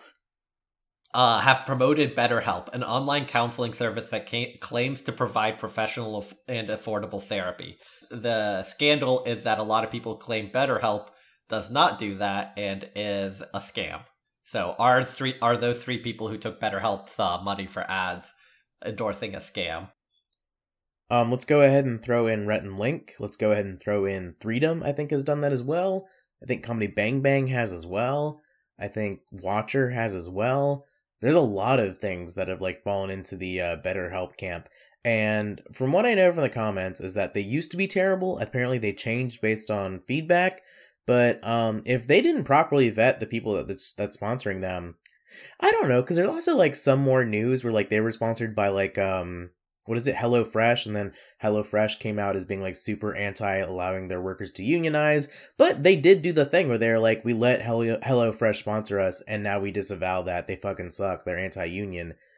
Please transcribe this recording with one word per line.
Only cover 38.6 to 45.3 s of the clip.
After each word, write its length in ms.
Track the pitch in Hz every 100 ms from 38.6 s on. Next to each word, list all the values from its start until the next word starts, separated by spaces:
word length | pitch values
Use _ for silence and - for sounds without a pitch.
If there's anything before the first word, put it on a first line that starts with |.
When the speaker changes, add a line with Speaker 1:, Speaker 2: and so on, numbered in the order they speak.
| 123 123
Speaker 1:
they 160 | 107
changed 460 | 98 113 120 127 -
based 300 | 110 110 -
on 300 | 104 95 92
feedback. 600 | - 143 160 175 185 180 - - _ _ -
But, 340 | 123 120 - 110
um, 340 | 117 113 110 117
if 200 | 127 120
they 160 | 180
didn't 220 | 170 285
properly 460 | 135 143 160 143 120
vet 300 | 101 123 -
the 60 | 107
people 280 | 113 110
that, 140 | 95 -
that's, 260 | 92 -
that's 240 | - 101 -
sponsoring 420 | 104 127 104 95
them, 340 | 92 90 87 - _ _ _